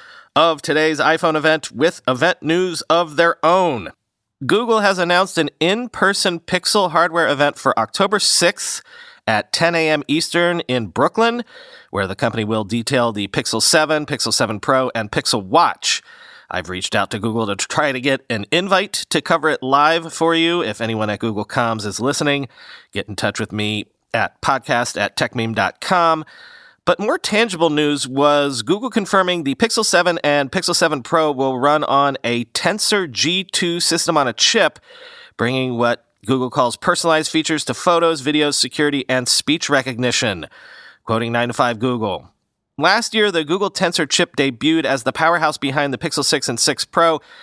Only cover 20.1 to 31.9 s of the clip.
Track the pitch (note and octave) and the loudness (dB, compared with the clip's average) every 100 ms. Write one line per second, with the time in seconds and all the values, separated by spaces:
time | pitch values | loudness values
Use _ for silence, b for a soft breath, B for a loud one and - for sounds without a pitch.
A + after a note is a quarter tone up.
20.1 | - E3 E3 E3 F3 G#2+ G#2+ A2+ A2 G#2+ | -2 2 2 2 0 -2 -4 -4 -2 -2
21.1 | G#2 A#2 G#2 G#2 - A#2 A2+ G#2 F#2+ B2 | -2 -4 -4 -4 -2 0 -2 -6 -4 -2
22.1 | C#3 D3+ C#3+ C3 B B B B G2+ - | 0 0 -2 -4 B B B B -10 -8
23.1 | G2+ G#2+ - G#2+ G#2 G#2 G#2+ - _ _ | -4 -4 -2 -6 -4 -4 -4 -8 _ _
24.1 | A#2 F#2+ - - C3+ - B2 B2 - G2+ | -2 -2 -2 -2 -2 0 0 0 -2 -4
25.1 | - A#2+ B2 A2+ A2 G2 - - F#3 E3 | -2 -4 -2 -4 0 -2 -4 -2 2 2
26.1 | D#3+ D#3 B B B B B - F3+ G#3 | 2 -4 B B B B B -2 0 0
27.1 | E4+ - G#3+ A3+ F3 E3 D3+ D3 D3 C3 | -2 0 0 0 2 0 2 0 0 -4
28.1 | C3+ D3 D3 C#3+ B2+ A2 G3 B3 A3+ F#3+ | 2 2 4 0 -4 -2 -2 0 -4 0
29.1 | G3 F3+ F3 C#3 C3+ A3+ - G#3+ F3 F3 | 2 2 0 -2 0 0 0 2 2 2
30.1 | E3 D3 D3 C3+ F#3+ F3 F3 E3 D3 A#2 | 2 2 2 2 -2 -2 0 0 0 0
31.1 | E3 D#3 C3 C3+ C3 C#3 D3+ D3 | 0 2 0 -2 2 2 2 2